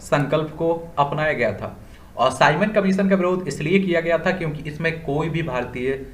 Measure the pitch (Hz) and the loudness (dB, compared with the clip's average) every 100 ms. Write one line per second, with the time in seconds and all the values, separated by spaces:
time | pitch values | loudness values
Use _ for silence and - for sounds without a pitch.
0 | - 147 139 156 151 - 165 165 - - | -2 0 2 0 -2 -2 -2 -2 -2 -2
1 | 143 147 156 127 110 98 104 - - - | 0 0 -2 0 -2 -2 -8 -12 -20 -20
2 | - - 127 127 143 156 214 220 190 190 | -10 0 0 4 4 4 2 2 2 2
3 | 196 190 180 185 - - 151 190 185 165 | 4 4 2 0 -4 -4 2 2 4 2
4 | 165 165 185 - 160 151 147 147 165 160 | 2 2 2 -2 -2 -6 -8 -4 -2 -2
5 | - 143 160 156 147 123 120 127 127 139 | -2 -2 -2 -2 -2 -4 -4 -4 -4 -4
6 | 131 | -6